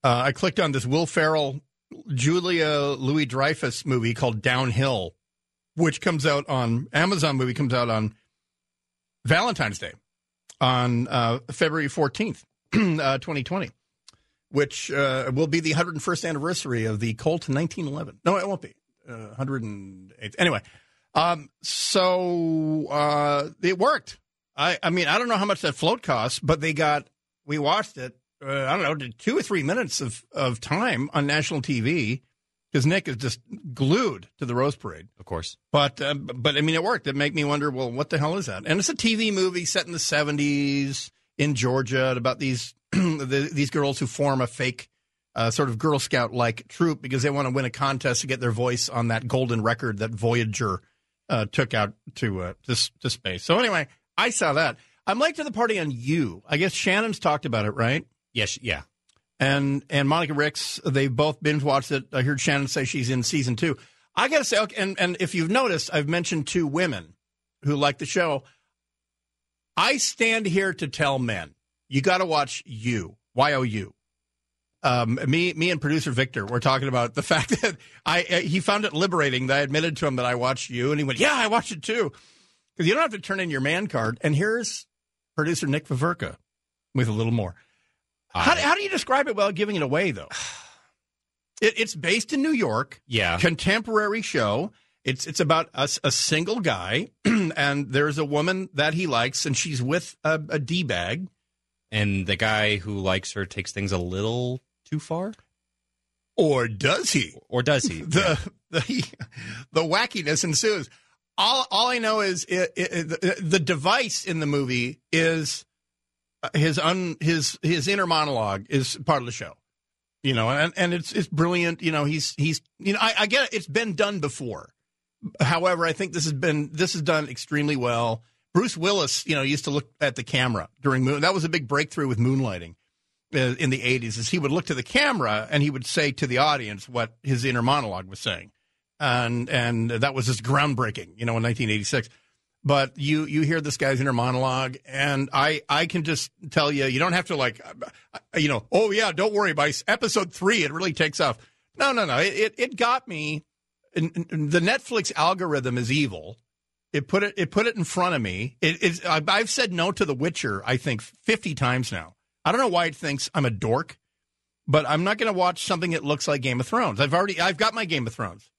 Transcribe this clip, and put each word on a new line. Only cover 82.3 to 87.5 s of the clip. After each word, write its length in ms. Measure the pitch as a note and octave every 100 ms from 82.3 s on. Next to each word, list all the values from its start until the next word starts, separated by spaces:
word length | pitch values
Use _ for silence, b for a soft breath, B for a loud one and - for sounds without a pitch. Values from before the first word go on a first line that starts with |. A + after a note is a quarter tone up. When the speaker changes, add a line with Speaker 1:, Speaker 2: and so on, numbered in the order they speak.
| b b b b
Speaker 1:
'Cause 120 | - E3+
you 80 |
don't 80 | C#4
have 100 | D#4+
to 60 | G#3+
turn 200 | - F#3+
in 120 | F3+
your 100 | C#3
man 260 | C3+ E3+ G#3
card. 300 | C#3 A2 A#2+
And 120 | D3+
here's 520 | D3 G3+ A3+ A3 - - _ _ _ _ -
producer 300 | D3+ E3+ D3
Nick 200 | D3 -
Vaverka 500 | B2+ D#3+ E3+ D2+ - _ _ _ _ _
with 120 | B2+ A2+
a 60 |
little 180 | G#2+ A2+
more. 240 | A#2 F#2